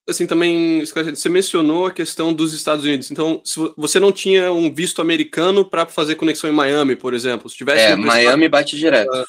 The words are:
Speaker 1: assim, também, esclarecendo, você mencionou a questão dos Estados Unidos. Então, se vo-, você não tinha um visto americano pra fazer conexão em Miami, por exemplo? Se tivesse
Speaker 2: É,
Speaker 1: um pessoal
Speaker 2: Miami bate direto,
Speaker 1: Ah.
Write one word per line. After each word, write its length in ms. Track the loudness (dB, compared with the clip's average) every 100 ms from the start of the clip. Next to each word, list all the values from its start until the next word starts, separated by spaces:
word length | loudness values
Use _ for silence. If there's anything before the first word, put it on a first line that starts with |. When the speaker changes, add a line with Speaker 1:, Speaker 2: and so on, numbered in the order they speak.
| -10
Speaker 1:
assim, 200 | -6 -2
também, 500 | 0 0 0 0 0
esclarecendo, 360 | -2 -6 -6 -4
você 120 | 0
mencionou 580 | 0 0 0 2 0 -2
a 40 |
questão 400 | -4 -8 -4 -4
dos 220 | -2 -2
Estados 320 | -4 -4 -2 0
Unidos. 240 | -2 -4
Então, 320 | -4 -2 -4
se 140 | -6 -6
vo-, 160 | -6 -4
você 240 | -2 2
não 120 | 2
tinha 400 | 2 2 2 2
um 200 | 0 -2
visto 300 | -2 -6 -2
americano 680 | -2 0 -2 0 2 2 0
pra 200 | -2 -4
fazer 260 | -2 -4
conexão 340 | -2 -2 -2 0
em 60 |
Miami, 420 | 0 2 2 0 0
por 200 | -2 -4
exemplo? 340 | -4 -6 -8
Se 80 | -8
tivesse 280 | 0 4 4
Speaker 2:
É, 100 | 4
Speaker 1:
um 80 |
pessoal 120 | 2 4
Speaker 2:
Miami 320 | 4 4 4
bate 300 | 2 0 -2
direto, 340 | 2 2 2
Speaker 1:
Ah. 140 | -2